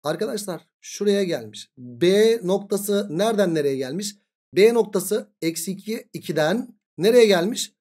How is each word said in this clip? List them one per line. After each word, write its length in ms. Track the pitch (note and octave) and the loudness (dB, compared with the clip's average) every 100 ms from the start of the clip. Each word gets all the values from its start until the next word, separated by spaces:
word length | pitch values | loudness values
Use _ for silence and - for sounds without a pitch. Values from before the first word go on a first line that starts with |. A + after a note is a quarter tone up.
Arkadaşlar 640 | D3 D#3+ G#3+ A3 F#3+ E3 _ _ | -6 -6 -6 -6 -8 -12 _ _
şuraya 420 | - - G#3 G3+ | -18 -4 0 0
gelmiş. 480 | F#3+ D3 A2 G#2 - - | -2 -6 -10 -18 -20 -20
B 640 | B2 A#2+ F3 G3+ A3 A#3 | -18 0 2 4 4 2
noktası 640 | F3+ G3+ G3+ G3+ G3+ G3+ G3+ | 0 -2 -2 -6 -2 -2 -2
nereden 460 | D#3 G#3+ G#3 F#3 D#3+ | -2 0 2 0 0
nereye 200 | C#3+ C3+ | -2 -2
gelmiş? 420 | C3 E3 G#3 - _ _ _ D3 | -6 -6 -8 -12 _ _ _ 4
B 180 | G#3+ | 4
noktası 600 | A#3 G#3+ G3 - G#3 - _ | 4 0 -2 -2 -6 -6 _
eksi 300 | E3 E3 - | -6 -4 -8
iki, 380 | F3+ G#3 A3+ - | -10 -8 -10 -10
ikiden 640 | E3 - D#3 D3+ A3 C4 _ _ - | -14 -6 -2 0 -2 -6 _ _ -2
nereye 280 | F#3+ B3 A3+ | 4 6 8
gelmiş? 480 | F#3 F#3 B3+ - _ | 6 2 -4 -10 _